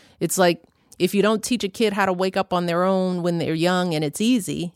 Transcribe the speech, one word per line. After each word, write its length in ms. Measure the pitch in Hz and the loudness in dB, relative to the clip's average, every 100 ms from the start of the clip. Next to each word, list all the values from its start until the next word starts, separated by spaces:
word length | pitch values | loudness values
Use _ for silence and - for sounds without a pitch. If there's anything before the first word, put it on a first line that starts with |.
| - _ | -20 _
it's 160 | 175 - | -4 2
like, 260 | 180 165 - _ _ - | 2 2 -6 _ _ -4
if 160 | 185 202 | 0 2
you 80 | |
don't 200 | 202 220 | 2 0
teach 220 | - 240 202 | -2 -2 -2
a 40 | |
kid 260 | - 220 202 | -2 -2 2
how 100 | 190 | 0
to 80 | |
wake 240 | 180 190 196 | 0 -2 -2
up 160 | 190 | -2
on 140 | 180 175 | -2 0
their 160 | 170 185 | 0 2
own 380 | 190 185 180 | 2 0 -2
when 160 | 175 170 | -2 -2
they're 160 | 147 160 | -2 0
young 400 | 175 180 180 156 | 0 0 0 -2
and 100 | 151 | -2
it's 160 | - | -2
easy, 540 | 220 254 185 147 170 | 0 0 -2 -6 -8